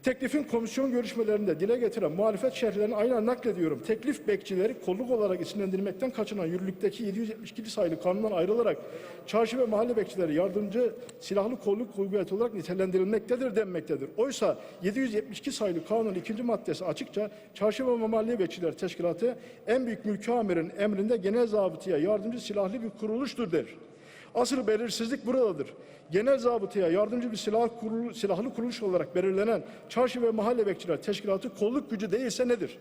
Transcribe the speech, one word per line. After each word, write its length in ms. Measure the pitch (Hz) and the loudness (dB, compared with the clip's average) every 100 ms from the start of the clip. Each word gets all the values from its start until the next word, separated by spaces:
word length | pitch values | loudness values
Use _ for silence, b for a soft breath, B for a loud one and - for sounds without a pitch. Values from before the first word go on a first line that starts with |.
Teklifin 400 | - 254 262 302 | 0 0 0 -2
komisyon 480 | - 233 226 262 269 | 0 -2 -2 -2 0
görüşmelerinde 680 | 240 220 - 214 208 202 156 | 0 -2 -2 0 2 2 0
dile 180 | 196 247 | 2 2
getiren 340 | 233 226 170 | 2 0 0
muhalefet 420 | 165 220 202 262 | 2 0 2 -2
şerhlerini 420 | 254 226 196 214 214 | 0 0 2 0 2
aynen 300 | 233 247 220 | 2 4 2
naklediyorum. 580 | 247 240 180 165 135 - | 0 0 2 0 0 -2
Teklif 400 | 220 254 - - | -2 0 -2 0
bekçileri 540 | 196 - 190 214 262 - | -2 0 0 2 0 -2
kolluk 260 | 185 247 | -2 2
olarak 300 | 240 208 185 | 2 2 2
isimlendirmekten 720 | 202 208 190 185 196 190 262 | -2 -2 -2 0 -2 -2 -4
kaçınan 340 | 247 208 208 165 | -2 -4 -2 -2
yürürlükteki 580 | 175 190 190 202 - | -2 -4 0 -2 0
yedi 160 | 220 190 | -4 -2
yüz 100 | 226 | -4
yetmiş 220 | 220 - | -6 -12
iki 180 | - 220 | -12 -8
sayılı 320 | - 175 160 | 0 0 2
kanundan 300 | 180 190 220 | 0 2 0
ayrılarak 460 | 185 180 226 220 160 B B B B - | 2 2 4 2 0 B B B B -2
çarşı 300 | 214 226 247 | 2 2 2
ve 60 | 240 | 2
mahalle 320 | 208 240 226 | 2 2 2
bekçileri 380 | 190 190 170 151 | 0 0 2 2
yardımcı 580 | 190 190 208 214 240 - B B | 2 0 -2 0 0 -2 B B
silahlı 400 | - 196 202 254 | -2 0 0 -2
kolluk 360 | 208 202 240 196 | 0 0 -2 -4
kuvveti 400 | 196 196 180 190 | -2 0 0 0
olarak 180 | 233 | -2
nitelendirilmektedir 1040 | 208 151 185 190 185 185 214 220 240 262 202 | -2 -6 -2 2 2 2 0 0 0 0 0
denmektedir. 540 | 202 170 151 139 135 - | 0 -4 -2 -4 -2 0
Oysa 400 | 262 - 196 - B B | 0 2 2 0 B B
yedi 160 | 185 214 | -2 0
yüz 140 | 262 | 0
yetmiş 260 | 214 - 202 | 0 -4 -6
iki 120 | - | -6
sayılı 340 | - 208 170 156 | -2 0 -2 0
kanunun 300 | 220 220 185 | 0 0 -2
ikinci 280 | - 214 | -4 -4
maddesi 420 | 240 220 208 156 180 | 0 0 -2 -4 -4
açıkça 460 | 151 262 - 208 B B | -4 -4 -4 -4 B B
çarşı 340 | - 208 208 262 | 0 0 2 0
ve 200 | 233 220 | 2 2
mahalle 320 | 220 220 240 | 2 2 0
bekçileri 360 | 170 - 170 147 | 0 0 -4 -2
teşkilatı 640 | 185 - 170 165 233 240 B B - | -6 -2 -2 2 0 -2 B B 0
en 180 | 247 247 | 0 2
büyük 200 | 220 208 | -2 -2
mülki 260 | 202 233 | -2 0
amirin 400 | 240 208 170 165 - | 0 2 2 0 0
emrinde 400 | 208 196 214 233 | 0 2 0 2
genel 300 | 190 226 240 | 2 2 4
zabıtaya 500 | 208 190 156 190 151 | 4 2 0 0 2
yardımcı 420 | 175 214 214 240 | 4 2 0 -6
silahlı 440 | - 208 190 240 | -4 -2 0 -2
bir 60 | 226 | -6
kuruluştur 640 | - 214 226 269 - 214 | -6 -4 -2 -2 -4 0
der. 140 | 160 120 - - B B B B 233 | 0 -2 -10 -20 B B B B 0
Asıl 320 | 240 262 214 | 2 2 2
belirsizlik 580 | 214 233 - 226 262 220 | 2 0 -4 -2 -2 0
buradadır. 420 | 262 226 160 127 - B B - | 4 4 2 -6 -8 B B 0
Genel 260 | 170 233 269 | 2 4 4
zabıtaya 500 | 240 233 196 208 175 | 4 2 0 2 4
yardımcı 440 | 180 208 240 240 | 4 2 0 -2
bir 60 | 214 | -2
silah 320 | - 220 233 233 | 0 2 2 0
kurulu-, 340 | 220 226 233 | -4 -2 -4
silahlı 400 | 185 202 175 247 | -2 0 0 0
kuruluş 300 | - 240 233 | -2 -4 -2
olarak 320 | 208 180 147 185 | 2 2 2 0
belirlenen 480 | 190 190 214 208 - B - | 2 2 2 0 -2 B -6
çarşı 320 | 226 254 247 | 2 2 4
ve 100 | 233 | 2
mahalle 360 | 220 208 247 202 | 4 2 2 2
bekçiler 340 | 180 175 151 | 0 -2 -2
teşkilatı 540 | - 202 208 190 247 - | 0 -2 0 -2 -2 -2
kolluk 340 | 208 269 285 | 0 0 -2
gücü 200 | 220 202 | -4 0
değilse 360 | 208 262 - 247 | 0 0 0 2
nedir? 300 | 233 143 - | 2 0 -8